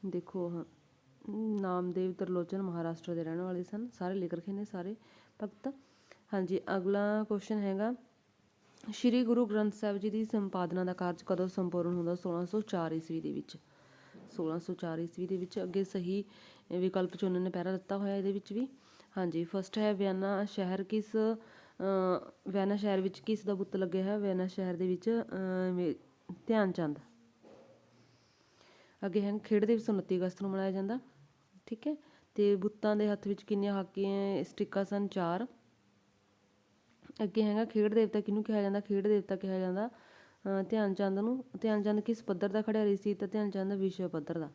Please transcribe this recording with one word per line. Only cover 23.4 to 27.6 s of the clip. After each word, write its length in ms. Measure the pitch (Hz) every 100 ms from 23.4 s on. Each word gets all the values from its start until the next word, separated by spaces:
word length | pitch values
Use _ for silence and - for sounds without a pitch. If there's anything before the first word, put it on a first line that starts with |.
ਦਾ 100 | 196
ਬੁੱਤ 220 | 196 196 190
ਲੱਗਿਆ 280 | 190 185
ਹੈ? 140 | 190 208
ਵਿਆਨਾ 280 | 202 185 185
ਸ਼ਹਿਰ 300 | - 185 175
ਦੇ 120 | 185
ਵਿੱਚ, 340 | 180 220 233 226
ਅਹ, 400 | 185 185 185 185
ਮੇ-, 220 | 180 175 - - _ - 180 -
ਧਿਆਨ 260 | 220 196
ਚੰਦ। 260 | 175 160 147 - - - _ - -